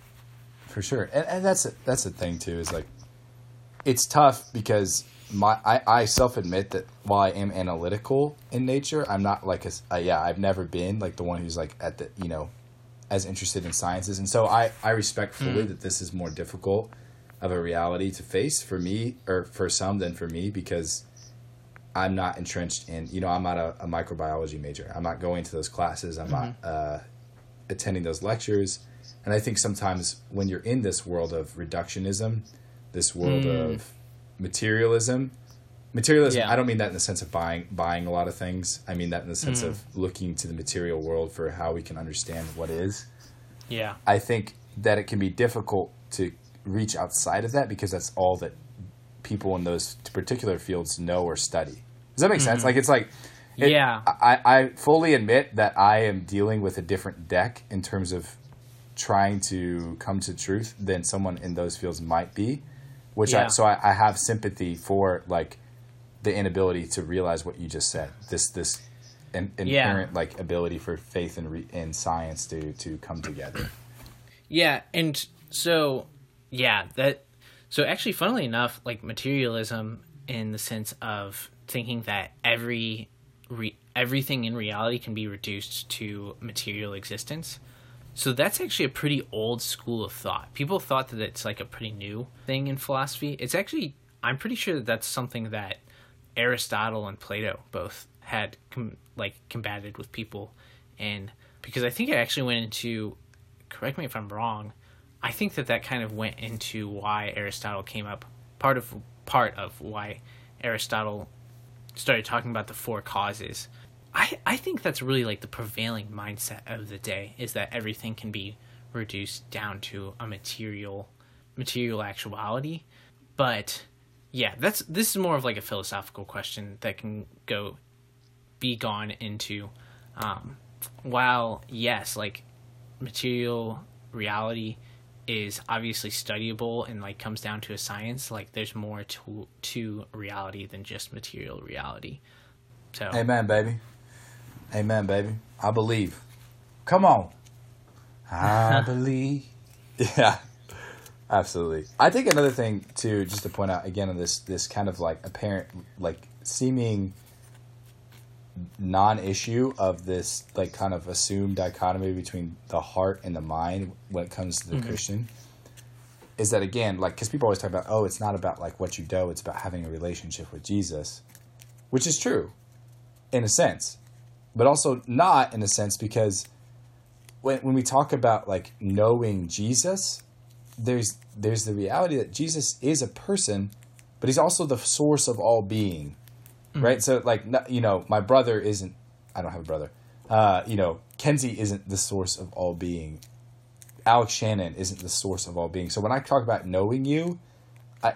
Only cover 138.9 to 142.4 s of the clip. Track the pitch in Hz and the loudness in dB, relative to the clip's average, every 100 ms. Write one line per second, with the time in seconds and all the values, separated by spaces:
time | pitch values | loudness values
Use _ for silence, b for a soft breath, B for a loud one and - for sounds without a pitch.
138.9 | 104 101 - - 104 95 _ - 123 113 | -10 -12 -14 -14 -14 -14 _ -10 -8 -6
139.9 | 107 107 110 101 101 95 98 98 101 98 | -8 -12 -14 -12 -10 -10 -10 -12 -14 -12
140.9 | - - - - - - - - - - | -12 -12 -12 -12 -12 -12 -12 -12 -10 -10
141.9 | 53 - 135 b b | -10 -12 -14 b b